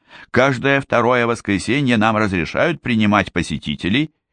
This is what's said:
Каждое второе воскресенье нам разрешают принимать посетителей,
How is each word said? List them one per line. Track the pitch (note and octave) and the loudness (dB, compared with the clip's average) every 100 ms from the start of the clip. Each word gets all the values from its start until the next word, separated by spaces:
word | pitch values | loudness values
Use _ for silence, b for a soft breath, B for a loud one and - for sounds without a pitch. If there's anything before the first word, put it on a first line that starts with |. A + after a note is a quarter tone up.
| B B B | B B B
Каждое | A#2+ C3+ B2 C3+ C#3 | 2 2 2 0 0
второе | - A#2 A#2 B2 A#2 | 0 0 2 2 0
воскресенье | A#2 - G2 - C3+ C3+ A#2 | -2 -2 -2 0 0 0 2
нам | G#2+ G#2+ | 2 0
разрешают | G#2+ F#2 D2+ - D3 D#3 | 0 0 -2 -2 -2 -2
принимать | B2 A2+ G#2+ G#2 F#2 | -2 0 2 2 0
посетителей, | F2+ E2 C#2+ - C#2+ E2+ A#2+ D#3 _ _ | -4 -4 -6 -6 -6 -2 -2 -4 _ _